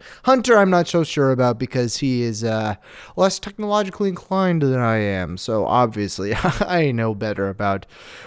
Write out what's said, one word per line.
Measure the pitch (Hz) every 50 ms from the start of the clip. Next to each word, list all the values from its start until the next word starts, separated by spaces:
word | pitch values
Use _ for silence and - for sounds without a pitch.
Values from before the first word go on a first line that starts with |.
| - - - - -
Hunter, | 262 269 254 214 247 233
I'm | 208 196 190
not | 185 175 165
so | - - 170 156
sure | - - 151 139 135
about | 131 123 123 123 113 113
because | 127 - - 127 123 113 -
he | - 143 131 127 120 120
is, | 117 107 104 113
uh, | 113 110 110 107 107 101 - _ - - - - - -
less | - 185 190 185
technologically | - - 202 - - 214 208 208 214 202 190 170 - 208 196
inclined | 175 - - - 190 190 190 185 170 160 143
than | 131 131 127
I | 120 113 113
am. | 110 104 101 98 92 90 78 90
So | 95 - - 110 104 95
obviously, | - 98 123 123 113 110 104 104 95 - - 95 104 113
<laughs> | - - 156 - -
I | 208 - 180 170 156 139
know | 123 117 113 110 107
better | 101 113 107 101 98 98
about | 98 95 104 104 101 95 95 - - - - - - - - -